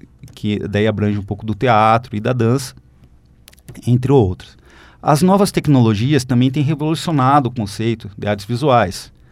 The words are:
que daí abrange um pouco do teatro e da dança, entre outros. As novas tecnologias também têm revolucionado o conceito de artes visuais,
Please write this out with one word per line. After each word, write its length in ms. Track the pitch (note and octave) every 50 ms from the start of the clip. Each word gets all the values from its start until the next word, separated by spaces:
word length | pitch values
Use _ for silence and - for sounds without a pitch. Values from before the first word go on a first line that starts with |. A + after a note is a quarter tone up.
| - - _ - - - -
que 240 | - - G#2+ G#2 G2+
daí 260 | - G#2 G2+ G2+ G#2
abrange 320 | A2 G#2+ G2 G#2 G#2 G2+
um 60 | G#2 G2
pouco 220 | G2+ G#2 G2 A2+
do 100 | A2 G#2+
teatro 600 | G#2 C3 B2+ A#2 G#2+ G#2+ A2 A2+ A#2 B2 - -
e 40 | G#2+
da 140 | G#2+ A#2+ B2+
dança, 420 | B2 A#2+ A2+ B2 C3+ C3 - - - _ _ _ _ _ - _ _ _ _ _ _ _ - - _ _ - - - -
entre 240 | - B2 B2+ B2+ A#2+
outros. 440 | C#3+ C#3 A2 F2+ F2+ - - - - _ _ - - - - - - -
As 200 | - - D3+ D3
novas 300 | E3+ F#3 F#3+ G3 G#3 F3+
tecnologias 720 | - F#3+ - D3 C#3+ B2+ A#2+ A2+ A2 G2 A2 B2+ D3+ C3+ B2+
também 280 | - C3 A#2+ B2+ C3+
têm 100 | C3 D3+ C#3+
revolucionado 840 | C3+ D#3+ C#3 D3+ D#3 E3 D#3+ - F3+ D#3+ C#3+ B2+ C3 C#3 D3 C3+ A2+
o 20 |
conceito 580 | B2 B2 G#2+ G2 - - A2 A#2 A#2 A2+ - G#2 G2
de 100 | - G2+
artes 180 | G#2 G#2 G2+ -
visuais, 680 | - A#2+ A#2 D3+ D3 B2+ A#2+ G#2+ F2+ F#2+ - - - - _ _ -